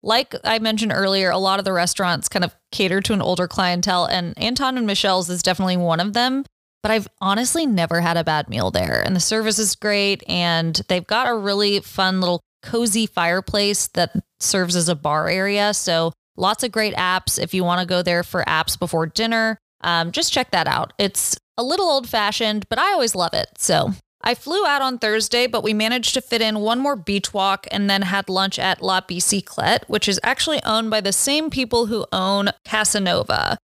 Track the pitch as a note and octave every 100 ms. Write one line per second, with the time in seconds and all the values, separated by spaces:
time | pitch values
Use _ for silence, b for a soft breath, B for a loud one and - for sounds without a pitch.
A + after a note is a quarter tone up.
0 | G3 A3+ C4 - - A3+ A3 A3 G#3+ -
1 | G3 G3 F#3 F3 F#3+ G3 F#3+ F#3 F3 -
2 | F#3 E3+ - G3+ F3 - _ - F#3+ F#3+
3 | G3 G#3 - F3+ F3+ - F#3 F3+ F3 F3+
4 | F3 F#3 E3+ - A3+ B3+ C4+ B3+ A3 G3
5 | G3+ F#3 E3+ F3+ F3+ F#3 F#3 F3+ F3 E3
6 | F#3+ G#3+ B3 C4 C#4 _ _ _ G#3+ A3
7 | G3+ _ F#3+ G3+ B3 E4 D#4 G3+ E3 E3+
8 | E3+ E3+ E3 D#3 D3 A2 F#2+ F2 F2 A#1+
9 | - F#3 D#3+ A3 A3 G#3 G#3+ - G#3 G#3
10 | G3+ G3 - F3 F3 E3 E3 D#3 - F3+
11 | F3 G#3+ B3+ A#3 G3+ G3+ G#3 G3+ - -
12 | F#3+ F#3 F3+ F3 _ _ - A#3 A#3+ G3+
13 | A3 - E3+ F3+ F#3+ G#3 G3+ G3+ - -
14 | E3+ - - _ - G3 F3+ F3 E3 E3
15 | D3+ D3+ D#3+ F3+ G3 G3+ G#3 G#3 - E3
16 | E3 - _ - F3+ A3+ B3 A3 G#3+ -
17 | F3+ F#3 - - F3 F#3 F3+ F3 F3+ F3+
18 | F3+ F3 F3 F#3 - D#3+ E3 - E3+ E3
19 | D#3+ F3+ A3+ A3+ A3 A3 _ _ - E3+
20 | E3 F3 E4+ - B3+ F#3 D#3+ - - -
21 | G3+ - - - _ - B3 F4+ F#4 C#4
22 | A#3+ A3+ G3+ G#3+ A3+ G#3+ G3+ A3+ F4+ G4
23 | A#3 F#3+ E3+ - - - - D#3+ C#3+ F#3+
24 | _ _ - A#3+ - F4+ F#4 C#4+ C4+ B3
25 | A3 A3 G#3+ A#3+ B3 A#3 G#3 G#3+ A3 B3
26 | A#3 C4+ - A#3 A3 G#3+ G#3 A#3 C#4 C4+
27 | E3 G3+ - G#3 F#3+ G3 - G3 G3+ G3
28 | F#3+ G3 G3 F#3 F#3+ - F#3+ F#3 F#3 F#3
29 | - - - - - - - A3 - G#3+
30 | - F#3 - B3+ - D4+ - A3 A3+ G#3+
31 | G3 F#3+ - C#4+ D#4 C4 B3 A#3+ A3+ A3
32 | - F#3+ F#3+ G3+ G3+ - - G#3+ G#3+ G#3+
33 | F#3 F3 - - - - _